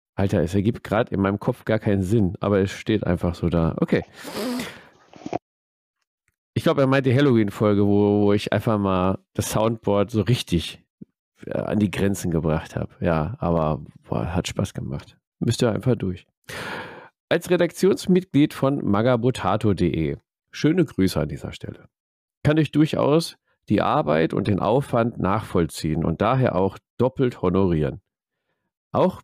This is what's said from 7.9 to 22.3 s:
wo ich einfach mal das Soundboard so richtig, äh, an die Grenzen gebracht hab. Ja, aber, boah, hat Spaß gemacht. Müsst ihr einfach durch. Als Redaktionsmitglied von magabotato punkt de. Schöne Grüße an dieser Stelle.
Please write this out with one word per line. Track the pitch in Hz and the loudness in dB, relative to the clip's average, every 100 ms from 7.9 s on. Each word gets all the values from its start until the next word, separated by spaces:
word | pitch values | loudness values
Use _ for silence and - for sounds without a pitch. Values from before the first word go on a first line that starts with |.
| 101 104 104 101 | 4 4 4 4
wo | |
ich | 104 - | 2 0
einfach | 101 117 104 | -2 0 0
mal | 98 92 92 95 _ | 0 2 0 -2 _
das | - - | -8 -4
Soundboard | 110 110 117 - 101 98 | 0 0 0 0 0 0
so | 110 | 0
richtig, | 101 120 - 85 - - _ _ - _ _ _ - | 0 0 0 -2 -4 -10 _ _ -20 _ _ _ -10
äh, | - | -8
an | 50 107 | -4 -2
die | 104 | -2
Grenzen | - 98 98 90 | 0 -2 -2 -2
gebracht | 82 80 78 - - | -2 0 -2 -4 -8
hab. | 80 - | -8 -4
Ja, | 90 80 78 117 | 0 0 -2 -4
aber, | 85 85 78 - - - - | -2 0 0 -2 -6 -20 -6
boah, | - 57 90 | -4 -2 -4
hat | - | -4
Spaß | - 98 - | -4 -6 -6
gemacht. | 64 71 - _ _ _ | -10 -10 -12 _ _ _
Müsst | - - | -4 0
ihr | 120 | 0
einfach | 101 131 117 | 0 0 -2
durch. | 92 92 - _ - - - - - - - _ _ | -2 -8 -14 _ -16 -14 -12 -12 -14 -18 -20 _ _
Als | 170 170 | -4 0
Redaktionsmitglied | 180 175 - 185 254 - 180 185 139 147 | 0 0 0 2 2 2 0 2 2 2
von | - 135 139 - | 2 -2 0 0
magabotato | 101 120 123 120 - 92 104 110 | 0 2 2 0 -2 -2 0 0
punkt | 92 | 2
de. | 87 - 76 71 _ _ _ | 0 0 -2 -6 _ _ _
Schöne | - 147 180 165 | -2 0 2 0
Grüße | - 95 80 | 0 0 0
an | 76 | -4
dieser | 73 71 | -6 -12
Stelle. | - - - - _ _ _ _ | -12 -14 -16 -20 _ _ _ _